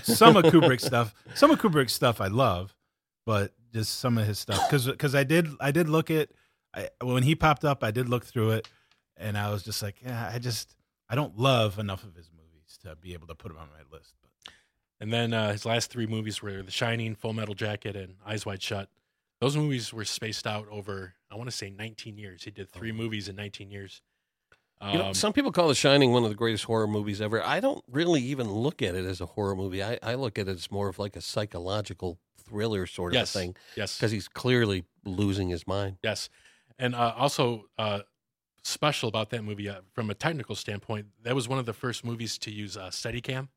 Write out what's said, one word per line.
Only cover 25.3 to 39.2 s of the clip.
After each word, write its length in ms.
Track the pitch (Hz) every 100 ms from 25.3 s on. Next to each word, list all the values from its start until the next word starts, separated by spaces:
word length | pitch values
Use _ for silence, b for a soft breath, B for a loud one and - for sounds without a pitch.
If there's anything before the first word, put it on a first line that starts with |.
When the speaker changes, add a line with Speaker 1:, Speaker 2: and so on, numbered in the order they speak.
Speaker 3:
people 180 | 247 277
call 160 | - 165
The 40 |
Shining 360 | 127 143 143 131
one 120 | 123
of 60 | 113
the 60 |
greatest 300 | 104 117 107
horror 200 | - 110 107
movies 320 | 107 104 101
ever. 240 | 107 110
I 160 | 87 160
don't 240 | 269 - -
really 340 | 131 170 156
even 300 | 123 139 113
look 320 | 104 135 -
at 100 | 101
it 120 | 92
as 140 | 92 90
a 60 |
horror 300 | 87 - 98
movie. 260 | 95 98 92
I, 160 | 101 123
I 100 | 113
look 240 | 127 127 110
at 100 | 95
it 40 |
as 180 | 90 -
more 180 | 101 101
of, 120 | 90
like, 160 | 101
a 60 | 85
psychological 960 | - 123 107 87 90 104 101 95 90 87 _ _
thriller 480 | - 107 113 101
sort 280 | 87 - 87
of 20 |
Speaker 2:
Yes. 180 | 123 107
Speaker 3:
a 40 | 101
thing. 160 | 90 - B
Speaker 2:
Yes. 240 | - 101 -
Speaker 3:
'Cause 120 | 113
he's 160 | 107 -
clearly 560 | - 123 123 110 95 87 _
losing 460 | 101 92 101 98 90
his 160 | 87
mind. 320 | 95 98 98 95
Speaker 2:
Yes. 260 | 110 101 - b b b b -
And, 160 | 123
uh, 220 | 120 117 113
also, 480 | 139 - 123 113 - -
uh, 220 | 107 101 - _ _ _ _ _
special 480 | - - 151 - 117
about 220 | 110